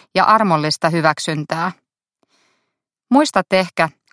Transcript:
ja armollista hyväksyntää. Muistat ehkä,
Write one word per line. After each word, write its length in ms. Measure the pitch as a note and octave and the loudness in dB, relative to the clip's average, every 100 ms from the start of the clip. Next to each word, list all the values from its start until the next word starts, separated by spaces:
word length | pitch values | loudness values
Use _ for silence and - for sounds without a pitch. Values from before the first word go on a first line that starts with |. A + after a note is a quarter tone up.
| _ F#3 | _ 0
ja 80 | |
armollista 640 | - A3 G#3 D#3 D3+ - E3 | 4 4 2 0 -2 -2 -2
hyväksyntää. 840 | E3+ D#3 D3+ - D3+ D3 D#3+ F3+ - _ _ _ _ _ _ _ _ _ _ _ _ - | 0 0 0 -4 -6 -6 -6 -6 -8 _ _ _ _ _ _ _ _ _ _ _ _ 0
Muistat 440 | C4 D4+ F#3+ - | 0 2 -2 0
ehkä, 360 | F#3+ F3+ - D#3+ - _ | -2 -2 -2 -4 -6 _